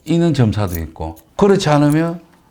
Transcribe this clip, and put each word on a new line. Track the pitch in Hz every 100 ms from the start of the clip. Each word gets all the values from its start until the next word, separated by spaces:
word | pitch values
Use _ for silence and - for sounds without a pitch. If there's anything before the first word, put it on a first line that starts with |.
| -
이런 | 170 170
점사도 | 127 110 104 98 85
있고, | 80 - 80 - _ -
그렇지 | 202 196 151
않으면 | 147 147 151 170 175 - _ _